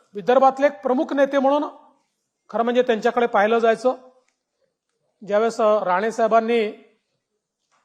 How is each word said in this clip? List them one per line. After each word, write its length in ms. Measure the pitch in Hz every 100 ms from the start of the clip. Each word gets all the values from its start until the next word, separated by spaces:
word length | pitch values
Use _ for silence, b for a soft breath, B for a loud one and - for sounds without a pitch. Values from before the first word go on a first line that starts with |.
| _
विदर्भातले 520 | 202 180 254 269 262 285
एक 160 | 285
प्रमुख 320 | 254 254 320
नेते 260 | 285 269 277
म्हणून 240 | 269 294 302 - _ _ _ _ _ _ -
खरं 140 | 214
म्हणजे 180 | 233 247
त्यांच्याकडे 460 | 247 220 233 233 233
पाहिलं 320 | 214 214 233
जायचं. 340 | 226 220 254 254 - _ _ _ _ _ _ _ _ _ _ _ 190
ज्यावेळेस, 340 | 202 226 226
अ, 220 | 214 214
राणे 280 | 185 180 220
साहेबांनी 600 | 226 220 226 226 233 214 - _ _ _ _ _ _ _ _ _ _